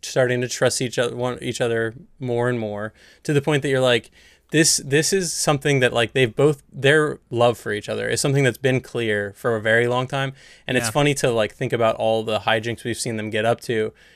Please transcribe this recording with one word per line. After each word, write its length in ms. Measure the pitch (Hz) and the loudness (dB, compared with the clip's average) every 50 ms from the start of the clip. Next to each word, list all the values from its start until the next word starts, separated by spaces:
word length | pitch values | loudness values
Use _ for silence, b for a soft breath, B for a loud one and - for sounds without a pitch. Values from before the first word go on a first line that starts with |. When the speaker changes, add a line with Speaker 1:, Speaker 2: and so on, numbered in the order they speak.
Speaker 1:
starting 400 | - - - 147 131 123 123 123 | -12 -4 -2 0 0 0 0 -2
to 80 | 123 120 | -2 -4
trust 320 | - - 131 127 - - | -2 0 0 0 0 0
each 180 | 135 123 - - | -4 -4 -2 -2
other, 160 | 123 120 117 | -2 -2 -2
one, 220 | 120 120 127 123 - | -4 -6 -6 -6 -6
each 200 | - 127 117 - | -6 -8 -4 -2
other 320 | 131 120 117 113 113 113 113 117 - - _ _ | -2 -2 0 -2 -2 -4 -6 -10 -20 -20 _ _
more 300 | 135 123 120 120 120 123 | -6 -4 -2 0 0 0
and 100 | 123 120 | 0 -2
more, 340 | 110 107 104 104 104 110 b b b b b b b | -4 -6 -6 -8 -10 -10 b b b b b b b
to 80 | - | 0
the 100 | 151 143 | 0 0
point 200 | 139 - 151 143 | 2 2 0 0
that 80 | 131 147 | 0 0
you're 100 | 135 131 | 0 2
like, 320 | 127 127 120 117 - - b b b b b b b b | 4 4 2 2 0 -4 b b b b b b b b
this, 260 | - 147 165 165 - - - | 2 4 4 4 2 0 -2
this 260 | 143 131 151 160 - - | 0 0 2 2 2 0
is 180 | 196 185 160 - | 0 -2 -2 -4
something 460 | - - - 151 139 - 151 143 135 | -2 0 0 0 0 2 2 2 4
that, 140 | 127 120 - | 2 2 2
like, 180 | 117 117 107 | 2 -2 0
they've 240 | _ 135 131 117 107 | _ 2 2 2 2
both, 260 | - 135 151 147 - _ _ | 2 2 2 2 0 _ _
their 480 | _ 143 127 135 147 156 151 147 131 - _ _ | _ 0 2 4 4 4 4 0 -2 -8 _ _
love 280 | - 117 120 123 117 - | 0 2 4 4 2 0
for 140 | - 110 | -4 -6
each 160 | 104 104 104 - | -6 -6 -4 -6
other 220 | 110 107 110 113 | -6 -4 -2 -2
is 100 | 117 113 | -2 0
something 240 | - 147 135 139 139 | 0 0 2 4 2
that's 140 | 127 110 - | 2 0 0
been 240 | - 131 127 131 | 0 0 0 0
clear 520 | - - - 123 117 110 104 104 101 101 98 - | -2 -4 -6 -4 -2 -2 -2 -2 -2 -6 -8 -6
for 180 | - 127 117 | -2 -2 -2
a 60 | 110 | 0
very 260 | 104 110 110 117 120 120 | 2 2 2 4 4 2
long 200 | 120 123 113 123 | 0 -2 -2 -4
time. 260 | - 139 135 135 131 B B B B B B B | -4 -6 -6 -6 -8 B B B B B B B
And 100 | 131 123 | -2 0
it's 100 | 117 113 | 0 0
Speaker 2:
Yeah. 40 | |
Speaker 1:
funny 220 | 107 147 143 147 143 | 0 2 2 2 2
to, 160 | - - 135 | 2 0 0
like, 220 | 117 113 107 104 - | 2 2 0 -2 -2
think 160 | - 135 120 - | -6 -6 -4 -2
about 220 | 117 117 113 113 | 0 2 0 0
all 280 | - 113 110 110 113 110 | 0 0 0 0 0 0
the 160 | 113 110 104 | -2 -4 -2
hijinks 440 | 98 - 110 113 107 117 117 - - | 0 0 0 0 0 -4 -8 -6 -6
we've 140 | 120 113 - | -8 -6 -6
seen 160 | - 131 113 | -6 -6 -6
them 140 | 110 104 107 | -6 -6 -4
get 160 | 104 107 107 | -4 -2 0
up 160 | 113 120 - | 0 0 -2
to. 320 | - - 123 110 107 107 - b b b b | -2 -4 -2 -2 -2 -4 -6 b b b b